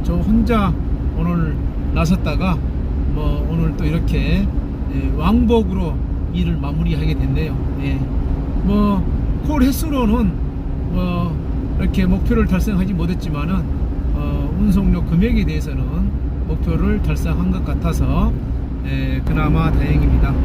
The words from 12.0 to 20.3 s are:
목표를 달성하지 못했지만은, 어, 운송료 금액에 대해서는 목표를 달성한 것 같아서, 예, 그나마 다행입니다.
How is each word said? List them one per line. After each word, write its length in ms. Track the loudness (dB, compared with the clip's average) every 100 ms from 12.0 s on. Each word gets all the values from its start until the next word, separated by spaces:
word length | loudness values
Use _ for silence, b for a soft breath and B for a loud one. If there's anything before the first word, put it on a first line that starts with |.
| 2
목표를 400 | 2 2 2 2
달성하지 480 | 2 2 0 0
못했지만은, 600 | 0 -2 -2 -4 -2 -2 -2 -2 -2 -2 -2 -2
어, 420 | -2 -2 -2 -2 0
운송료 440 | 2 4 4 2 2
금액에 380 | 2 2 2
대해서는 400 | 2 -2 -2 -2 -2 0 -2 -2 -4 -4 -2
목표를 540 | -2 0 0 0 0
달성한 500 | 0 0 0 0 0
것 140 | 0 -2
같아서, 680 | 0 0 0 2 2 2 0 -2 -4 -4 -4 -4
예, 360 | -2 -2 -2 0
그나마 460 | 2 2 2 4
다행입니다. 640 | 2 2 4 4 4 2